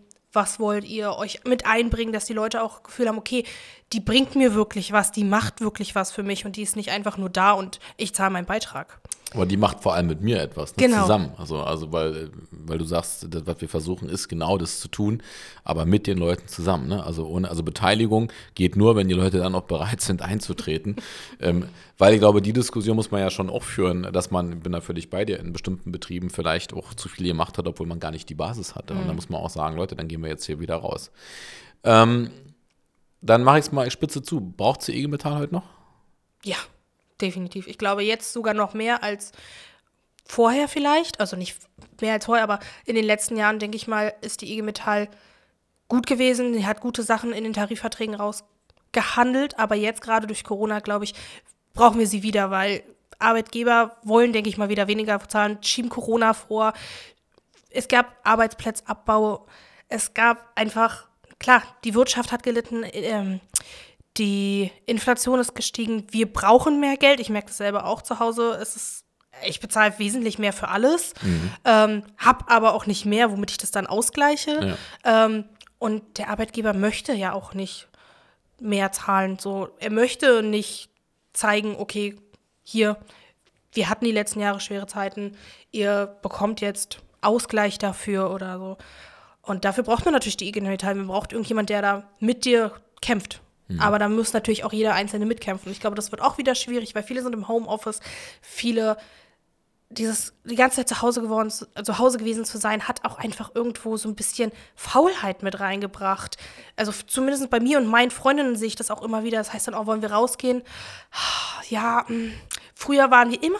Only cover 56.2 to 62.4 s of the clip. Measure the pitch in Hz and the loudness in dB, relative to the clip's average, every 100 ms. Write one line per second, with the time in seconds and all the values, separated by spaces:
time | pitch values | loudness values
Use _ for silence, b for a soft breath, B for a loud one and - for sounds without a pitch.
56.2 | 226 220 - 214 220 B B B B B | 4 2 -2 0 0 B B B B B
57.2 | _ _ _ _ _ 262 - 247 247 - | _ _ _ _ _ -6 2 2 2 -2
58.2 | - 226 226 - 226 220 - 214 - 214 | 2 4 2 0 -8 -6 -8 -6 2 2
59.2 | 214 202 - B B B _ 226 - - | 2 -2 -10 B B B _ -6 -4 4
60.2 | 233 233 - - 214 220 226 - - _ | 4 4 -4 -4 -2 2 0 0 -14 _
61.2 | _ - - 240 - - 226 214 254 247 | _ -4 4 4 4 -8 0 2 4 2
62.2 | 240 240 | -2 -2